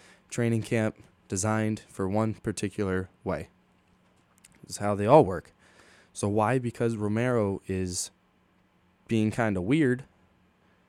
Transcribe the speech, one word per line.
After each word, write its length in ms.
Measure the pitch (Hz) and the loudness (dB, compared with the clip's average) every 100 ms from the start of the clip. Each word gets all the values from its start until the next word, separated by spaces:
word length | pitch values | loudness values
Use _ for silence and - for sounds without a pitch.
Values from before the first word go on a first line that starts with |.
| - - _ | -20 -20 _
training 340 | - 117 113 | -2 0 0
camp 340 | - 117 110 - - _ - | 0 -2 -2 -4 -20 _ -8
designed 560 | 98 107 110 107 107 - | -4 0 0 0 -4 -8
for 220 | - 95 | -6 -2
one 240 | 107 110 | 0 -2
particular 760 | 101 113 - 101 - 98 92 92 _ | -2 -6 -4 -6 -4 -2 -2 -4 _
way. 240 | 95 78 - _ _ _ _ _ _ _ _ _ - - | -6 -6 -8 _ _ _ _ _ _ _ _ _ -20 -20
This 120 | - - | -16 -6
is 20 | |
how 180 | 104 101 | -2 0
they 100 | 104 | 6
all 180 | 151 | 8
work. 300 | 92 85 - _ - - - - _ | 6 0 -8 _ -20 -20 -20 -20 _
So 160 | - 101 | -4 -2
why, 320 | 107 107 131 | 2 2 2
because 380 | 120 - 117 110 | -2 -2 -4 -2
Romero 640 | 104 110 127 120 101 95 - | -2 -2 0 0 0 -2 -4
is 440 | 92 92 90 - _ _ _ _ _ _ _ _ _ - | -4 -4 -6 -10 _ _ _ _ _ _ _ _ _ -4
being 240 | 113 107 | 0 0
kinda 300 | 113 110 95 | 0 -2 -2
weird 420 | 92 160 135 123 - _ _ _ _ _ _ _ | 0 2 2 0 -6 _ _ _ _ _ _ _